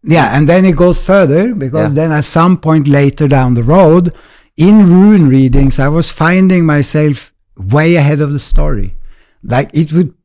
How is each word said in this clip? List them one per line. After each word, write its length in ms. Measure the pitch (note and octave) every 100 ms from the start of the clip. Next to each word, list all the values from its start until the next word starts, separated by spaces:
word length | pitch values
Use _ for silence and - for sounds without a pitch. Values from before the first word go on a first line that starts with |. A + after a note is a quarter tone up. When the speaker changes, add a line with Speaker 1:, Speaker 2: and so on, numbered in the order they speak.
Speaker 1:
yeah, 320 | - E3 A#2+ B2+
and 120 | D3+
then 160 | F3+
it 100 | F#3
goes 240 | C#3+ F3+ E3+
further, 560 | - G3 E3+ D#3 A3
because 360 | A3 C3+ C#3+ -
Speaker 2:
Yeah. 40 | C#3+
Speaker 1:
then 120 | D#3+
at 120 | D3+
some 320 | C#3+ D#3+ F3 F#3
point 320 | D#3 D#3 C#3+
later 400 | C#3+ C#3+ - D3
down 260 | C3+ B2+
the 80 | A#2+
road, 480 | A#2 E3+ F3 E3+ F3 - _ _ _ -
in 300 | F3 G#3+ F#3+
rune 400 | F3 G3+ G#3 D3
readings, 500 | C3+ C3 A#2+ C#3 -
I 100 | C#3
was 220 | D#3 -
finding 540 | - D#3+ F#3 F#3+ F#3
myself 720 | D#3+ D3 C3 D#3 D3+ C3+ - _ _ -
way 380 | F#2+ C#3+ D#3+ E3+
ahead 240 | C#3+ C#3+
of 100 | D3
the 60 | C#3+ -
story. 420 | - C#3 G#2+ G2 - - - _ _
Like, 260 | - A#2+ C#3
it 180 | - D#3
would 220 | D#3+ E3 _